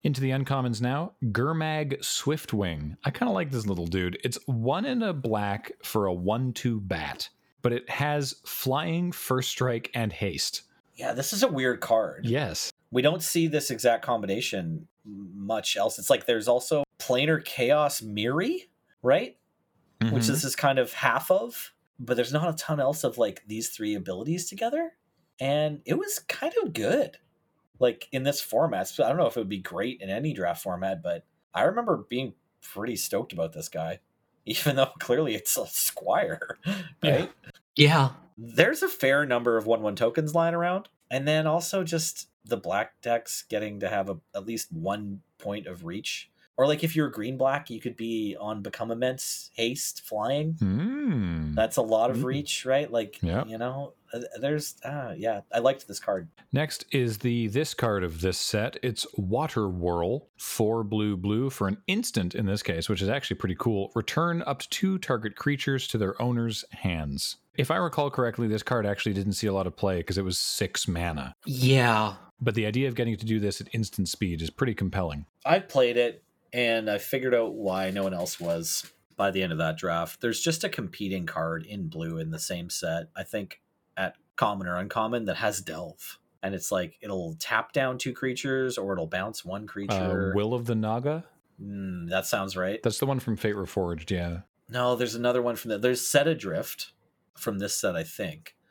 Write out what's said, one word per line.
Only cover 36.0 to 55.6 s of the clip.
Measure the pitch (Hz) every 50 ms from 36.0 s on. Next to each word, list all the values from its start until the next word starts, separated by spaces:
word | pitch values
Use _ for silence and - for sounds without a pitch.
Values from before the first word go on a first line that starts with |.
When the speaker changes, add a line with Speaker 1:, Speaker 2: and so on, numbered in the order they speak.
| - - 107 160 196 - 165 - - - - - - 170 196
Speaker 2:
<laughs> | 196 180 160 - _ -
Speaker 1:
Yeah. | 151 143
Speaker 2:
right? | 135 175 - - _ _ - - - _ _ _
Speaker 3:
Yeah. | - 147 147 160 160 135 131 - - - - _ -
Speaker 2:
There's | 113 117 113 - 165 226 311 311 392
a | 370
fair | - - - 135 139 143 147
number | 139 123 120 120 120 117 117
of | 107
one | 113 117 113
one | 107 107 101 95
tokens | 120 117 117 - 156 151 151
lying | 165 165 165 165
around. | 170 170 175 180 196 214 - _ _ _ _
And | - 135 139 147
then | 151 156 156 156
also | 156 170 170 - - 196 180
just | 160 170 160 160 - - - - _ _ _ _
the | - 120 107
black | 92 85 90 101 110 - _ _
decks | - 117 117 117 - - - - - _
getting | - 104 107 107 104 101
to | 110 110
have | 110 101 98 98
a, | 98 82 _ _ _
at | 101 95
least | 107 113 113 - -
one | 85 80 80 95 101 107 107 101 98 98 - _ _ _
point | - 101 101 107 95 92
of | 90 85 82
reach. | 82 87 101 - - - - - _ _ _ _ _ _
Or, | - 131 143
like, | 151 147 156
if | 160 160
you're | 156 151 135
green | 117 110 104 120 131 127
black, | 131 135 135 143 139 -
you | 120 110
could | - 123 117
be | - 113 113 113 113 107 104 98 -
on | 104 107 110 107
Become | 98 104 - - 113 117
Immense, | 113 117 123 127 131 131 - - - - - - _
haste, | - 117 117 123 143 - - - -
flying. | - - 113 107 107 120 139 143 151 160 165 160
Speaker 1:
Hmm. | 113 98 92 113 160 220 262 285 302 254 180 127 101 87 85 80 78 76 76
Speaker 2:
That's | 107 110 113 - -
a |
lot | 120 110 113 110 113 120
of | 113 113
Speaker 1:
Hmm. | 131
Speaker 2:
reach, | 127 131 143 147 - - - -
right? | 127 131 139 147 -
Like, | 113 117 110 104 - -
Speaker 1:
Yeah. | - 85 85 107 -
Speaker 2:
you | 110 113 113
know, | 117 123 131 135 143 139 - _ _ _ -
uh, | 120 123 - - 113
there's, | 120 139 151 151 147 - - - -
uh, | 123 143 147 135 117 90 80
yeah, | 95 113 110 101 - _ -
I |
liked | 113